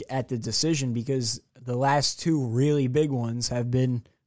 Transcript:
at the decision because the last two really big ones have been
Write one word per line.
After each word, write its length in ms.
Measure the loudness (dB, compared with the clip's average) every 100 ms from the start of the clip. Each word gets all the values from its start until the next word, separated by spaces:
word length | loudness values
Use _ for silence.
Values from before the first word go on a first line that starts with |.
| -4
at 200 | -6 -4
the 80 | -4
decision 560 | -2 -2 0 0 0
because 480 | -2 -2 -2 -2 -6 _ -16
the 140 | -6 0
last 440 | 2 2 0 -2
two 280 | 0 0 2
really 400 | 2 4 4 2
big 240 | 2 2
ones 380 | 0 -2 -4 -4
have 200 | -2 0
been 340 | 2 2 0 -6 _